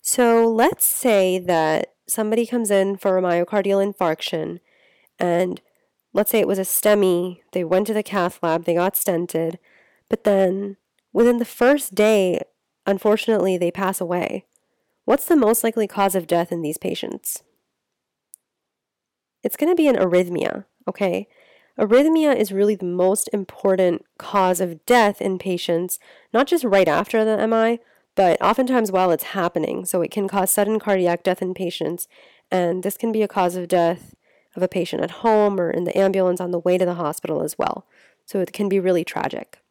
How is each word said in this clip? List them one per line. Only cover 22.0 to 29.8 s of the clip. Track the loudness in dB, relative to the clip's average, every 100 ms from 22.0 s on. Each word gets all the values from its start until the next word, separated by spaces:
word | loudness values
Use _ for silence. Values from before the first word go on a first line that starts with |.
| 4 2 2 2
is | 0
really | 0 0
the | 0
most | -4 0 2 0 -2
important | -6 -8 -4 0 2 2 0 -8 _
cause | -4 0 2 2
of | -2 -6 2
death | 4 4 2
in | -4 -4
patients, | -4 -4 -2 -2 -2 -8 _ -20 _
not | 0 2
just | 0
right | 2 4 4
after | 2 0 0
the | 0 0
M | 0
I, | 2 0 -2 _ _ _
but | 2 2 4
oftentimes | 2 0 2 0 2
while | 2 2
it's | 0
happening, | -2 -4 -4 -2 -4 -6